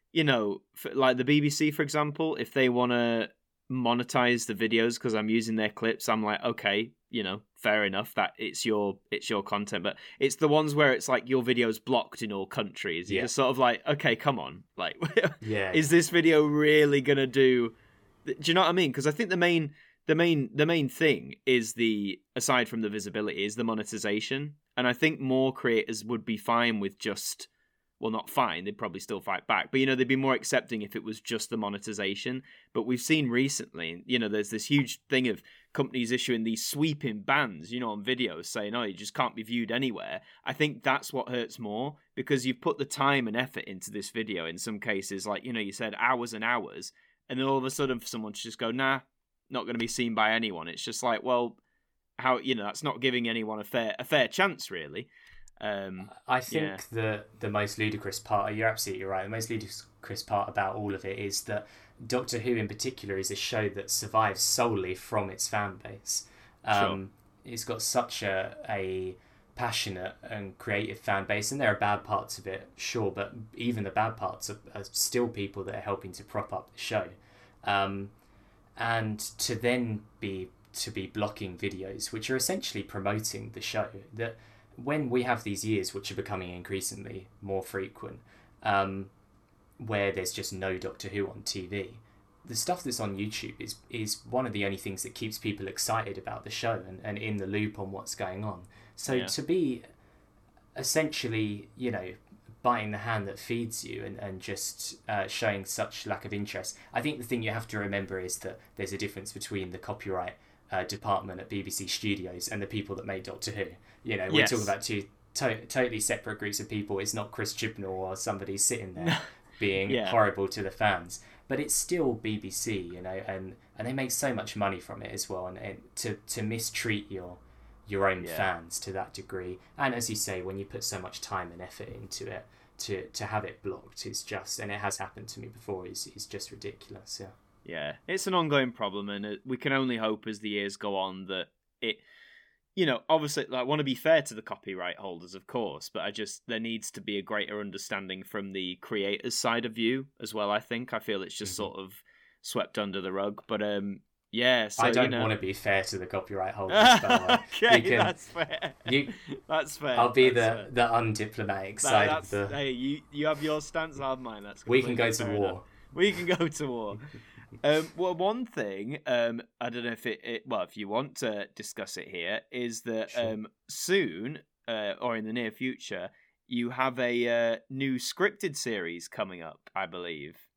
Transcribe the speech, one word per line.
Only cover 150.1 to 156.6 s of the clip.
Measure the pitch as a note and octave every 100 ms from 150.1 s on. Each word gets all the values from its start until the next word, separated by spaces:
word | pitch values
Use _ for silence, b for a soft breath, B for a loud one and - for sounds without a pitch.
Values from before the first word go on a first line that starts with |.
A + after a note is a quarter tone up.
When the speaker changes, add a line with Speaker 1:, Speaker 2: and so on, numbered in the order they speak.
| -
Speaker 1:
as | G#2+
well, | G#2+ G#2
I | G#2
think. | - A#2 B2
I | A2
feel | - G2
it's | F#2 -
just | G2+ F2+
Speaker 2:
Mm-hmm. | G2+
Speaker 1:
sort | G2
of | F#2+ - b b b b
swept | - A#2+ - -
under | G2+ F#2+
the | F#2
rug, | F#2+ G2+ G#2 -
but, | G#2+
um, | G#2 G2+ G2+ G2 _ _ _
yeah, | A2 B2 B2 G#2+
so, | -
Speaker 2:
I | A#2+
don't | A#2+ B2+
Speaker 1:
you |
know. | A#2+
Speaker 2:
wanna | A2 G#2
be | F#2
fair | F#2+ G#2 G2
to | F#2 F#2+
the | F2+
copyright | G2 - G2 F#2+
Speaker 1:
<laughs> |
Speaker 2:
holders, | -